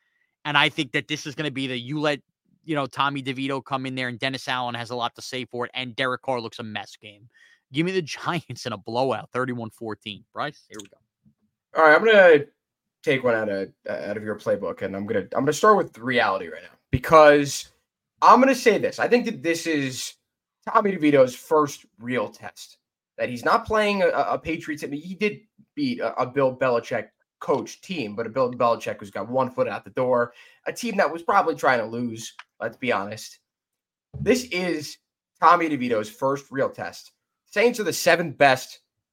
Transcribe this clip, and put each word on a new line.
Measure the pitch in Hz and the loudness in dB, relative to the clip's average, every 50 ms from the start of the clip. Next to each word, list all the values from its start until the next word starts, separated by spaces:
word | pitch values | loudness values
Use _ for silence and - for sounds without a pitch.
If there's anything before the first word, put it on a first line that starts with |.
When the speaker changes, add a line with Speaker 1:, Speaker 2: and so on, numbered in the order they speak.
| _ _ _ _ _ _ _ _ - | _ _ _ _ _ _ _ _ -6
Speaker 1:
And | 147 147 | 0 2
I | 143 151 156 | 4 4 2
think | - 165 151 123 | 2 -2 -4 -2
that | - 147 - - | -2 -6 -4 -4
this | 151 147 - | -8 -10 -10
is | 156 127 | -12 -8
gonna | - 151 147 | -6 -6 -6
be | 120 135 135 | -4 -4 -6
the, | 127 127 | -4 -6
you | 123 120 127 151 151 | -8 -8 -8 -6 -2
let, | 151 151 143 - _ _ _ _ _ _ _ _ _ | -2 -2 -2 -2 _ _ _ _ _ _ _ _ _
you | 160 156 | -6 -4
know, | 143 135 | -4 -4
Tommy | 123 - 139 135 143 143 139 | -4 -2 -2 -2 -2 -2 -4
DeVito | 127 139 127 131 135 135 139 135 | -6 -6 -6 -6 -4 -6 -6 -6
come | - - 139 131 131 | -6 -6 -8 -6 -6
in | 135 131 | -6 -8
there | 131 127 123 | -6 -8 -8
and | 120 110 | -8 -6
Dennis | 135 135 135 127 - 139 | -6 -6 -6 -6 -6 -6
Allen | 127 127 123 120 120 | -4 -4 -4 -6 -8
has | 117 117 107 | -8 -10 -8
a | 123 | -8
lot | 120 117 117 _ | -6 -6 -6 _
to | - | -10
say | - - 131 127 123 | -14 -10 -10 -10 -10
for | - - 120 120 | -8 -8 -8 -8
it. | - - | -8 -8
And | 127 127 123 110 | -10 -10 -8 -6
Derek | 131 135 127 127 - | -4 -4 -2 -4 -4
Carr | - 139 131 120 | -4 -4 -4 -4
looks | 113 107 - - | -4 -8 -12 -12
a | |
mess | 113 107 104 101 95 - - | -12 -10 -10 -10 -12 -12 -18
game. | - - 104 104 104 120 - _ _ _ _ _ _ _ _ | -20 -20 -20 -20 _ -20 -20 _ _ _ _ _ _ _ _
Give | 131 147 165 | -4 -2 -2
me | 185 | 0
the | 190 185 | 0 -2
<laughs> | 156 120 - - - | -4 -4 -8 -10 -6
Giants | 147 175 165 - - 120 - - | -6 -6 -6 -6 -10 -14 -10 -10
in | 123 | -10
a | 107 95 | -10 -10
blowout, | - 113 113 120 135 131 110 104 101 - | -8 -6 -2 -2 0 0 -2 -4 -6 -8
thirty-one | - 123 131 131 123 120 113 107 | -6 -4 -4 -4 -6 -8 -8 -12
fourteen. | - - 117 110 104 - - 110 98 92 - _ | -12 -12 -10 -10 -10 -10 -12 -14 -14 -14 -18 _
Bryce, | - 107 131 151 147 _ _ _ | -10 -10 -10 -10 -10 _ _ _
here | 101 107 | -18 -18
we | 101 98 | -18 -20
go. | _ _ _ _ _ _ _ _ _ _ _ _ _ _ _ _ - | _ _ _ _ _ _ _ _ _ _ _ _ _ _ _ _ 0
Speaker 2:
All | 160 160 | 4 6
right, | 151 151 | 8 6
I'm | - 214 | 6 6
gonna | 226 220 202 185 170 156 147 147 - _ _ _ _ _ _ _ _ _ _ | 6 8 8 10 10 8 6 4 0 _ _ _ _ _ _ _ _ _ _
take | - 160 135 127 123 | -2 -2 -2 0 0
one | 123 113 | 0 0
out | 110 107 104 | 0 0 -2
of, | 98 98 98 - _ _ - - | -4 -4 -6 -8 _ _ -12 -10
uh, | |
out | 85 - 76 101 104 | -8 -8 -6 -8 -8
of | 107 | -8
your | 107 107 101 - | -6 -8 -8 -6
playbook, | - 117 104 95 98 85 - - | -2 -4 -2 -2 -2 -6 -8 -6
and | 101 95 95 | -8 -8 -6
I'm | 98 101 | -6 -6
gonna, | 101 107 98 92 - - | -2 -2 -4 -4 -2 -2
I'm | 117 | -2
gonna | 135 147 | 0 0
start | 151 - - - - | 0 4 6 6 6
with | 185 156 - - 110 | 6 2 -2 -8 -10
reality | 117 131 123 120 110 101 95 95 90 | -6 -2 0 2 2 2 0 -2 -6
right | 80 78 85 | -10 -14 -16
now | 90 - _ _ _ - | -18 -20 _ _ _ -4
because | - 127 - - 160 156 151 147 147 147 143 139 - - - - _ _ _ _ _ _ _ _ _ - | -4 -4 2 6 8 10 10 10 8 6 4 0 -6 -10 -10 -14 _ _ _ _ _ _ _ _ _ 4
I'm | 160 175 220 247 | 8 8 8 8
gonna | 262 269 254 | 8 4 4
say | - - 233 196 170 | 4 4 2 2 2
this. | - 98 - 113 | 0 -2 -2 -2
I | 123 175 | 0 2
think | 233 247 - | 2 2 2
that | 277 185 135 | 0 -6 -4
this | 131 165 165 165 - | -2 -2 -2 -2 -2
is | 165 156 143 135 131 123 107 - - - _ _ _ _ _ _ _ _ _ - 220 | -2 -2 0 -2 -2 -4 -8 -10 -12 -12 _ _ _ _ _ _ _ _ _ -6 0
Tommy | - 226 214 196 185 | 2 2 2 2 0
DeVito's | 165 151 147 143 135 131 127 123 | 2 2 4 6 6 6 4 2
first | - - - 165 151 147 143 - - _ _ _ - | -6 -4 2 2 2 2 2 -2 -10 _ _ _ -14
real | 113 123 127 117 104 104 | -8 -4 -4 -4 -4 -6
test, | - - 113 - - - - - _ _ _ _ _ _ _ _ _ - | -8 -14 -18 -18 -18 -18 -20 -20 _ _ _ _ _ _ _ _ _ -8
that | 117 - | -6 -6
he's | 123 123 - | -6 -2 0
not | 254 226 226 226 | 2 2 2 2
playing | - 214 214 214 208 196 190 | 0 0 2 2 2 2 2
a, | 175 165 | 2 2
a | - 135 - 107 131 139 | 2 2 0 0 -2 -4
Patriots | - 160 156 147 - 160 151 147 | -4 -6 -8 -6 -6 -8 -8 -8
team. | 165 139 | -8 -8
He | 143 151 160 185 190 | -8 -10 -10 -10 -6
did | - 208 208 139 - _ _ _ _ _ _ - | -2 -2 -2 -2 -4 _ _ _ _ _ _ -8
beat | - 143 127 120 - | -4 -2 -2 -2 -2
a, | - - - - | -4 -4 -2 -2
a | 127 | -4
Bill | 123 123 143 135 131 123 | -2 0 0 0 0 0
Belichick | 127 135 127 120 117 117 - 123 110 107 - _ _ _ _ _ - | 0 0 2 2 0 -2 -2 -6 -6 -6 -8 _ _ _ _ _ -10
coach | - - 156 - 101 - - - | -2 -2 -2 -2 -2 -6 -12 -16
team, | - - 185 156 113 104 104 | -12 -10 -8 -6 -6 -6 -6
but | 117 117 | -8 -8
a | 113 | -6
Bill | 113 135 127 120 | -2 -2 -2 -2
Belichick | 123 123 123 117 113 107 - 117 104 - | 0 0 2 2 2 0 -4 -8 -10 -10
who's | 107 98 | -12 -12
got | - 104 101 117 | -10 -10 -8 -4
one | 123 131 127 123 | -2 -2 -2 -2
foot | - 131 127 113 | 0 -2 -2 -2
out | 101 113 - | -2 -8 -10
the | 98 | -8
door, | - 135 127 127 127 120 120 120 - - - _ _ _ - | -6 -2 0 2 2 2 0 -2 -6 -18 -20 _ _ _ -10
a | - | -10
team | - - 240 233 190 | -10 -8 -6 -4 0
that | 196 170 143 | 0 0 0
was | 160 170 | 0 -4
probably | 170 - 202 196 156 160 147 | -4 0 2 2 2 0 -2
trying | 139 160 139 127 117 | 0 2 2 2 2
to | 107 | 0
lose, | 113 117 120 123 117 110 113 113 - - - - _ _ - | -4 -6 -6 -6 -6 -8 -10 -14 -16 -18 -20 -20 _ _ -10
let's | 110 113 - - | -10 -10 -8 -6
be | 131 120 | -4 -2
honest. | 110 98 101 104 107 - - - - _ _ _ _ _ _ _ _ _ _ _ _ _ _ _ - 131 | -2 -2 -4 -8 -10 -14 -16 -18 -20 _ _ _ _ _ _ _ _ _ _ _ _ _ _ _ -12 -4
This | 143 202 254 247 - | 0 0 0 0 0
is | - 180 180 185 175 156 151 147 - - _ _ _ _ _ _ _ _ - | -4 -4 -4 -2 -2 -4 -6 -8 -12 -16 _ _ _ _ _ _ _ _ 2
Tommy | 175 165 175 170 165 156 | 4 4 4 4 2 -2
DeVito's | 147 123 123 123 117 107 107 107 | -2 -2 -2 -2 -2 -2 -2 -6
first | - - 135 135 139 139 - - | -6 -4 -2 -2 -2 -4 -8 -10
real | 123 135 120 101 | -4 -4 -4 -4
test. | - - 92 85 - - - - _ _ _ _ _ _ _ _ | -4 -8 -10 -10 -12 -16 -20 -20 _ _ _ _ _ _ _ _
Saints | - 208 233 240 240 226 | 0 2 2 2 2 0
are | 208 | -2
the | 160 - | -4 -2
seventh | - - 175 165 165 170 151 127 | 0 2 2 2 2 2 -2 2
best | - 143 139 131 - - - - - _ _ _ _ _ _ | 4 6 6 6 4 0 -12 -18 -20 _ _ _ _ _ _